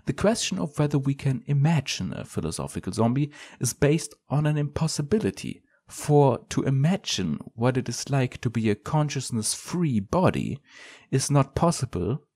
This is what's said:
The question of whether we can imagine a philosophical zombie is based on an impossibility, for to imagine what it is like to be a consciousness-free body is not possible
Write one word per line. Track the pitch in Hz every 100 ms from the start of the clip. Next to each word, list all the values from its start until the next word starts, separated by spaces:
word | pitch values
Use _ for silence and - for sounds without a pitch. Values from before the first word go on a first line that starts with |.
| -
The |
question | 135 196 233 - 185
of | 165 -
whether | 147 147
we | 135
can | 139 143 131 -
imagine | 143 147 165 - - 90
a | -
philosophical | - - 78 - 69 - 92
zombie | 107 113 127 147 - - -
is | 127
based | - 143 160 - - -
on | 151 151
an | 151
impossibility, | 147 - 160 - 147 220 98 - - - _ _ _
for | - - 147 139 117 -
to | -
imagine | - 135 147 196 - - 87 73 -
what | - 120 127
it | 120
is | 120 -
like | 139 127 -
to | 123
be | 117 110
a |
consciousness-free | 104 - 156 147 143 - 120 107 - - 170 165 113
body | 101 165 165 67 55 139 _ - - - -
is | 135 -
not | 143 135
possible | - 170 165 123 - 87 143 _